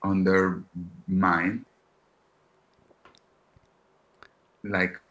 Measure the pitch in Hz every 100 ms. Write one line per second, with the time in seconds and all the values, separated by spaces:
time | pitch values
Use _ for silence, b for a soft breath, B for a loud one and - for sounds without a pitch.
0 | 98 95 92 95 95 90 - 87 87 -
1 | - 92 95 85 90 110 - _ _ _
2 | _ _ _ _ _ _ _ _ _ _
3 | - _ _ _ _ _ _ _ _ _
4 | _ _ - _ _ _ 101 98 90 -
5 | -